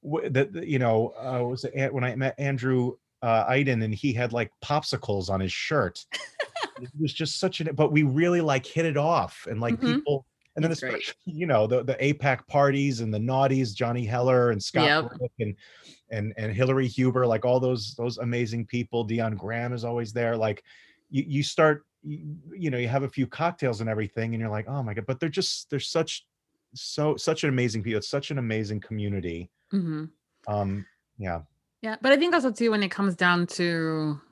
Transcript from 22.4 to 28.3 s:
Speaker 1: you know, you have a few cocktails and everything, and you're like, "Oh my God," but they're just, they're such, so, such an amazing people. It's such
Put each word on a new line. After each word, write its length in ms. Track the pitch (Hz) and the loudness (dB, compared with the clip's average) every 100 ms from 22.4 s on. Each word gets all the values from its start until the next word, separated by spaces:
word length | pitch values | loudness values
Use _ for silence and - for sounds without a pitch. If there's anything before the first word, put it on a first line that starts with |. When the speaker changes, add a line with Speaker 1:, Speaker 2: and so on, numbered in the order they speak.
| 165 | -14
Speaker 1:
you 180 | 196 165 | -6 -4
know, 60 | 123 | -2
you 80 | 120 | 0
have 140 | 135 | 0
a 60 | 139 | -2
few 180 | - 120 | -2 -2
cocktails 540 | - 170 175 135 107 | 0 -4 0 -2 -2
and 80 | 113 | -2
everything, 440 | 107 107 - 113 113 | -2 -2 -4 -4 -4
and 60 | |
you're 80 | 113 | -4
like, 160 | 107 110 | -4 -4
"Oh 140 | 139 | -6
my 100 | 120 104 | -4 -6
God," 100 | 110 | -4
but 120 | 131 | -4
they're 80 | 165 | -2
just, 400 | 156 185 - - | -2 -2 -4 -6
they're 80 | 143 | -6
such, 440 | - 165 160 - _ _ _ _ _ 127 | -2 -2 -2 -4 _ _ _ _ _ -14
so, 420 | - - 151 151 | -10 -2 0 2
such 260 | - 160 | 0 0
an 60 | 156 | 2
amazing 340 | 131 123 110 | 2 2 0
people. 140 | 101 107 | -2 -2
It's 100 | - | -2
such 220 | 143 - | -4 -4